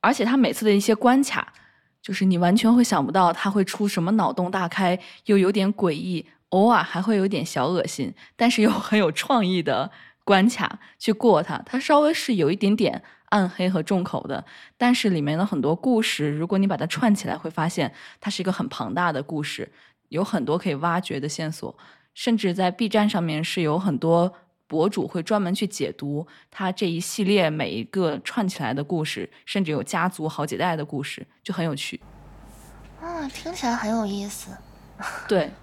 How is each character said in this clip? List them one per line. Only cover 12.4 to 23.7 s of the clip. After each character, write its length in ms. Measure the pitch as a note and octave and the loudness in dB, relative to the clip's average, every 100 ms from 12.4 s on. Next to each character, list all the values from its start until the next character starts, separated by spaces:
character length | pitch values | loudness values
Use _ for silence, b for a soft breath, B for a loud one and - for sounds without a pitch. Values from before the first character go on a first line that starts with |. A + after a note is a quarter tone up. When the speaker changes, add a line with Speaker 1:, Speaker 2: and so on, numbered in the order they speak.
| D3 | 2
Speaker 1:
一 60 | F#3+ | 2
点 180 | G3 | 2
点 300 | G#3 F#3+ - b b b | 2 0 -2 b b b
暗 180 | G#3 F#3 | 0 0
黑 200 | - F#3 | 0 -2
和 140 | F#3 | 0
重 180 | D#3+ F#3+ | 0 -2
口 240 | F3 - - | -2 -6 -6
的， 180 | C3+ - B B _ | -8 -10 B B _
但 180 | A#3+ B3 | 2 2
是 140 | A3 | 2
里 120 | F3 | 0
面 160 | C#3+ D#3 | 0 0
的 80 | G3+ | 0
很 140 | D#3+ | 0
多 160 | C3 E3 | 0 0
故 260 | C4 A#3 | 2 2
事， 300 | A3 - D3 | 0 -2 -4
如 160 | D3 E3+ | -2 -2
果 100 | F#3+ | 0
你 80 | G3 | 0
把 120 | E3 | 0
它 80 | E3 | -4
串 280 | - A#3+ | 0 2
起 140 | G3+ - | 2 0
来， 100 | - | -6
会 120 | E3 | -6
发 180 | D#3+ D#3+ | -4 -4
现 260 | - F3 B B B | -2 -4 B B B
它 100 | G#3 | -8
是 100 | G3 | -4
一 40 | F#3 | -4
个 60 | |
很 160 | F#3 - | -2 -6
庞 240 | - A2+ | -6 -6
大 180 | C3 F3 | -2 0
的 100 | C#3+ | -2
故 220 | D3 D#3 | -4 -6
事， 260 | D3 - - b b b _ | -6 -8 -12 b b b _
有 160 | - | -4
很 220 | G3+ F#3+ B2+ | -2 -2 -2
多 120 | E3 | -2
可 120 | F#3+ | -2
以 60 | C#3+ | -2
挖 260 | E3+ E3+ | -2 -2
掘 180 | F#3+ C#3+ | -4 -6
的 80 | D3 | -6
线 240 | D3+ D#3 | -6 -8
索。 260 | D#3+ - - b b b | -8 -12 -14 b b b
甚 220 | - - A3+ | -6 -2 0
至 160 | F#3+ | 0
在 180 | F3+ F#3+ | 0 0
B 160 | G3+ A3 | 0 0
站 220 | A3 G#3 | 2 2
上 120 | G3+ | 0
面 220 | E3 D#3 | -2 -2
是 180 | D#3+ - | -4 -2
有 160 | D#3+ | 0